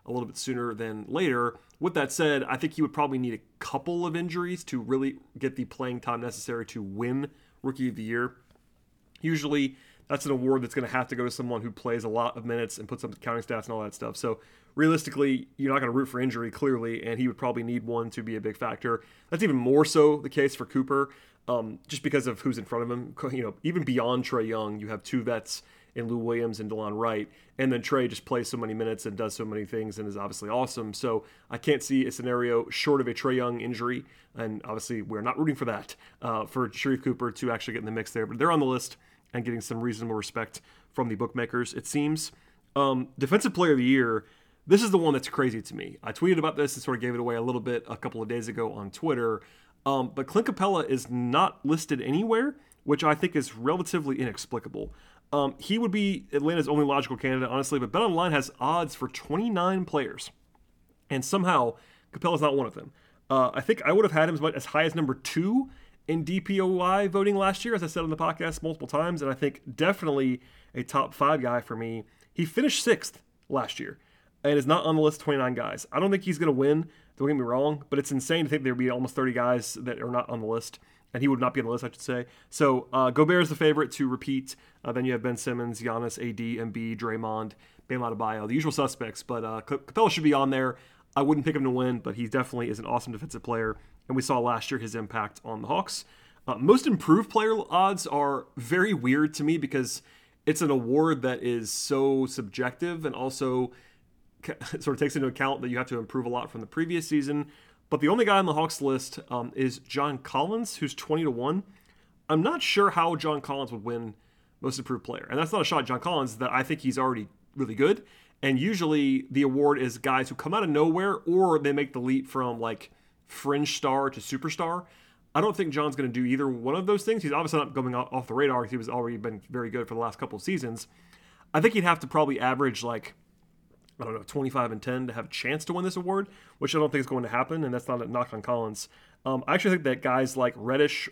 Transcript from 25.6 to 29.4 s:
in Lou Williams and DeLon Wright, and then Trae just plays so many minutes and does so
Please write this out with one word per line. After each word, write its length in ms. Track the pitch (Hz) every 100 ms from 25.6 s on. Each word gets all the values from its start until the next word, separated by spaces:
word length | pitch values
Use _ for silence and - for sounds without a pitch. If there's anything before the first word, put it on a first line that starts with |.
| - - _ -
in 120 | 117
Lou 100 | 120
Williams 420 | 113 117 117 107
and 100 | 107
DeLon 260 | 110 107 107
Wright, 320 | 113 110 104 - _ -
and 160 | 131
then 80 | 123
Trae 280 | - 139 123
just 180 | 104 -
plays 220 | 123 113
so 100 | 123
many 160 | 113
minutes 320 | 110 113 110 113
and 100 | 101
does 160 | 110
so 140 | -